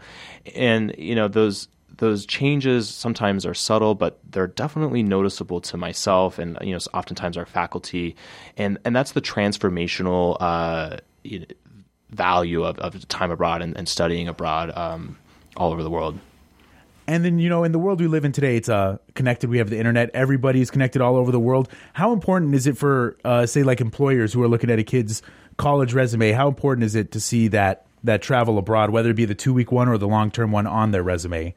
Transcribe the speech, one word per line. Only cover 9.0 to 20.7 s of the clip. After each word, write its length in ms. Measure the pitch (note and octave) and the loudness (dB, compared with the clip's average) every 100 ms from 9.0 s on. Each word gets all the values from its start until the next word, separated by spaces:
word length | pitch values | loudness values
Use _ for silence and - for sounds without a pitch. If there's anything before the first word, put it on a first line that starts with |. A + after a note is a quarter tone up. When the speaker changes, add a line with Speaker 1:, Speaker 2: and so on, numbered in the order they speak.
| C#3 | 0
Speaker 1:
the 100 | - | -4
transformational, 1160 | - A2 G2+ - G2 F2 E2+ - F#2 F2+ F2 - | -4 -2 -2 0 -2 -2 -4 -2 0 2 2 0
uh, 560 | F2 E2+ E2 E2 D#2 - _ _ | -2 -2 -2 -4 -6 -10 _ _
you 160 | - F#2+ | -14 -14
know, 80 | D#2+ - - G#2+ - _ - | -14 -20 -20 -20 -20 _ -14
value 540 | G#2+ F2+ F2+ F2 E2+ | -2 2 2 0 -2
of, 160 | F2 - | -4 -4
of 280 | F2+ F#2+ - | -10 -10 -10
time 240 | - F2+ | -4 -4
abroad 280 | E2 E2+ E2+ | 0 -2 -2
and, 160 | E2+ - | -6 -8
and 120 | E2+ | -6
studying 400 | - E2+ E2+ E2+ | -2 -2 -2 -6
abroad, 420 | D#2+ E2 D#2+ E2 D#2+ | -6 -4 -4 -4 -6
um, 400 | E2+ E2 D2 - _ _ _ - | -8 -8 -12 -18 _ _ _ -4
all 160 | F2 | -2
over 100 | E2 | -2
the 80 | D#2+ | -4
world. 260 | E2 D#2+ F2 - _ _ _ _ - _ _ - | -4 -4 -8 -16 _ _ _ _ -20 _ _ -4
Speaker 2:
And 160 | E3+ | 0
then, 160 | F3 E3+ | 2 2
you 80 | E3+ | 2
know, 160 | E3+ | 2
in 80 | E3+ | 2
the 80 | E3 | 0
world 200 | F#3+ F3+ | 0 0
we 60 | E3+ | 0
live 180 | D#3 | 2
in 60 | C#3+ | 0
today, 260 | C3+ C3+ A#2 | 0 2 0
it's, 120 | A#2+ | 2
uh, 300 | G#2 F#2+ G2 _ | 0 0 -2 _
connected. 360 | - B2+ A#2+ A#2+ | -2 0 0 0
We 80 | A#2+ | 0
have 120 | G#2 | 0
the 80 | A2 | 0
internet. 320 | A#2 A#2 A#2+ | 2 2 2
Everybody's 560 | B2+ C3 C3+ C3+ C3 | 0 2 2 2 2
connected 320 | B2 | 2